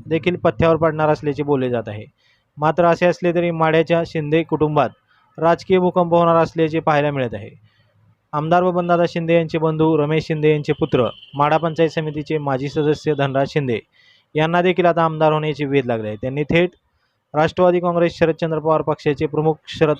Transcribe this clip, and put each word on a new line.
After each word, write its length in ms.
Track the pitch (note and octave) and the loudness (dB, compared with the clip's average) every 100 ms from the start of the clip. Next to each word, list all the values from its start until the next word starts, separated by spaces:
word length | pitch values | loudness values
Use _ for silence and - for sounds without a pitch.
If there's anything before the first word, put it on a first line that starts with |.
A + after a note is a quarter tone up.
| D#3 | -4
देखील 280 | D#3+ F3+ F3 | -2 -2 -2
पथ्यावर 400 | E3+ - E3 D#3+ | -2 2 2 2
पडणार 340 | D#3+ D#3 D#3 | 0 0 0
असल्याचे 340 | D3+ D3+ C3+ | 0 -2 -4
बोलले 260 | C#3+ C#3 B2+ | -2 0 0
जात 180 | A#2+ A2 | -4 -6
आहे. 180 | G#2 A2 _ _ _ _ - | -12 -14 _ _ _ _ -4
मात्र 280 | D3+ D#3 E3+ | -2 2 2
असे 200 | E3 F3+ | 4 2
असले 280 | E3 F3 E3+ | 0 0 0
तरी 140 | F3 | -2
माढ्याच्या 480 | E3 D#3+ D#3+ D#3+ E3+ E3 | 0 2 2 2 0 0
शिंदे 340 | D#3+ D3 D#3+ | -4 0 0
कुटुंबात 460 | D#3+ D3+ D3+ D3 C#3 - _ _ _ - | 0 0 0 2 0 -4 _ _ _ -2
राजकीय 420 | D#3+ E3+ - F#3 | 0 0 2 2
भूकंप 340 | F3+ F3+ E3+ | 2 0 2
होणार 220 | E3+ E3+ E3 | 4 4 4
असल्याचे 440 | E3 E3 D#3+ D#3+ | 2 0 -2 0
पाहायला 320 | D#3 D3 D3 | 0 0 0
मिळत 220 | C#3+ A#2+ | -2 -4
आहे. 160 | G#2 G#2 - _ _ _ _ _ _ _ | -6 -14 -20 _ _ _ _ _ _ _
आमदार 300 | D3+ D#3 F3 | -6 -2 0
बबनदादा 400 | F3+ F3 F3 F3 E3+ | 0 -2 0 0 0
शिंदे 260 | F3 E3 E3+ | -2 0 0
यांचे 220 | D#3+ D#3+ | 0 -2
बंधू 400 | D#3+ D#3 D#3+ D#3 | -2 0 2 2
रमेश 300 | D3 D#3+ - | 0 -2 -2
शिंदे 240 | D#3 D3+ | 0 0
यांचे 220 | D3+ C#3+ | 0 -2
पुत्र, 340 | D3 D#3 C3 A2 - - C3+ | -4 0 0 0 -4 -10 -2
माढा 220 | D3 D#3 | 2 2
पंचायत 320 | E3 D#3 D#3+ | 0 0 0
समितीचे 480 | E3 D#3 D3+ D3 D#3 | 0 -6 -8 -6 -4
माजी 300 | C#3+ C3 C#3 | -2 -4 -4
सदस्य 440 | D#3 D3 C#3+ D3+ C#3+ | -2 -2 -2 -2 -2
धनराज 340 | C#3 C3 C#3 | -2 0 -2
शिंदे 300 | D#3 C3 A2 - _ _ _ _ D3 | -2 -2 -4 -8 _ _ _ _ -2
यांना 260 | D#3+ F3 | 0 2
देखील 240 | F3+ F3 F3 | 2 2 2
आता 200 | E3 E3 | 2 0
आमदार 260 | D#3 D#3 | 2 2
होण्याचे 340 | D#3 D#3 C#3+ C#3+ | 2 -2 -4 -2
वेध 200 | C#3 A#2+ | 0 0
लागले 220 | A2+ G#2+ | -2 -6
आहे. 100 | G#2+ | -8
त्यांनी 260 | C3 C#3 D3 | -6 -4 0
थेट 240 | E3+ F3 - _ _ _ _ _ | 0 0 -4 _ _ _ _ _
राष्ट्रवादी 460 | D3 D#3+ D#3+ F3+ F3+ | -2 0 2 2 2
काँग्रेस, 380 | F3 F3 E3+ - | 0 0 0 2
शरदचंद्र 420 | E3 D#3 E3 D#3 | 0 0 -4 -2
पवार 220 | D#3 D#3 | 0 0
पक्षाचे 420 | D3 D3+ D3+ C#3 D#3 | 0 -4 -4 -2 -2
प्रमुख 280 | D3+ D#3 D3+ - | -2 -2 -2 -8
शरद 280 | - D#3+ | 0 0